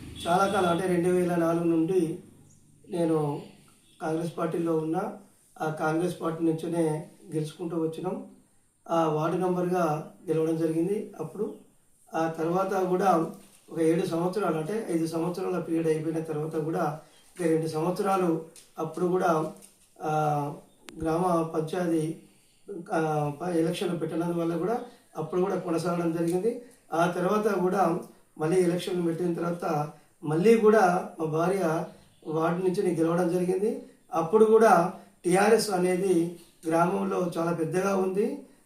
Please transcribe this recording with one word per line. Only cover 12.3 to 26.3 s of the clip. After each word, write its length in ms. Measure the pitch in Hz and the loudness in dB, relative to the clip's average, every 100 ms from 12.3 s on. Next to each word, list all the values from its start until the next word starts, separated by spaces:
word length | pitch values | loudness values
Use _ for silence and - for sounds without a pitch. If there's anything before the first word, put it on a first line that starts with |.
| 160 | -2
తర్వాత 460 | 160 180 190 190 | -2 0 0 0
కూడా 480 | 180 180 196 170 - - - - - | 0 2 4 4 0 -6 -20 -20 -12
ఒక 100 | 156 | 0
ఏడు 260 | 160 170 - | 2 2 0
సంవత్సరాలు, 500 | 165 175 202 185 156 | -2 -2 0 -2 -2
అంటే 300 | 151 156 - | -2 -4 -2
ఐదు 160 | 165 160 | -2 -2
సంవత్సరాల 540 | 165 165 175 185 180 | -2 -2 -2 -4 -4
పీరియడ్ 260 | 165 165 160 | -2 -2 0
అయిపోయిన 320 | 156 156 160 | 0 -2 -4
తర్వాత 380 | 160 151 156 160 | -4 -6 -4 -4
కూడా 440 | 151 175 156 147 - - - | -4 -2 -2 -4 -12 -20 -20
ఇంకా 240 | - 170 | -4 0
రెండు 160 | 160 156 | 0 0
సంవత్సరాలు 800 | 151 170 180 196 190 175 160 - - - - | -2 -2 0 0 2 2 0 -4 -18 -20 -10
అప్పుడు 280 | 160 170 180 | -8 -4 0
కూడా, 460 | 180 180 156 156 - - _ _ - | 0 2 2 0 -8 -20 _ _ -10
ఆ, 80 | 160 156 151 147 143 - - _ - 165 | -2 0 0 0 -4 -8 -18 _ -20 -6
గ్రామ 400 | 160 160 180 170 | -2 0 0 0
పంచాయతీ, 760 | 160 160 156 185 175 165 156 - - _ _ _ - 196 170 | 0 -4 -4 -2 0 0 -2 -6 -14 _ _ _ -16 -14 -4
ఆ, 400 | 160 156 151 147 143 | -2 0 0 -2 -4
ప-, 80 | 180 | -2
ఎలక్షన్లు 500 | 165 165 175 185 165 | 0 0 0 -4 -4
పెట్టడం 400 | 156 160 170 170 | -4 -2 -2 -2
వల్ల 180 | 165 165 | -2 -2
కూడా 240 | 185 240 - - _ | -2 -4 -6 -18 _
అప్పుడు 260 | - 151 180 | -10 -4 -2
కూడా 160 | 196 185 | 0 -2
కొనసాగడం 560 | 175 165 160 170 170 | -2 -2 -2 -2 -2
జరిగింది. 500 | 165 170 | 0 0